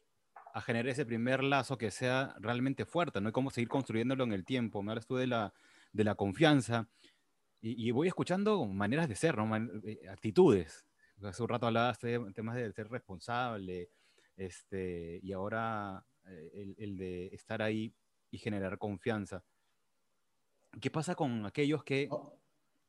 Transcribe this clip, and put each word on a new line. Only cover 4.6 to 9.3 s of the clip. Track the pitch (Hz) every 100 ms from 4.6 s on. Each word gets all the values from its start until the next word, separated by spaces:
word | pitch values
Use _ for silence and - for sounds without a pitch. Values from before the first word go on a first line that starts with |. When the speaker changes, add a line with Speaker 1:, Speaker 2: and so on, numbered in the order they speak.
| 113 104
Speaker 1:
Me | 98
hablas | 117 -
tú | 127
de | 127
la, | 120 101 - - - -
de | -
la | 107
confianza. | 101 98 92 156 143 117 117 113 _ - _ _ _ _ _
Y, | 110 120 113
y |
voy | 120 180
escuchando | - 143 185 202 208 117
maneras | 95 101 143 165
de | 98
ser, | 160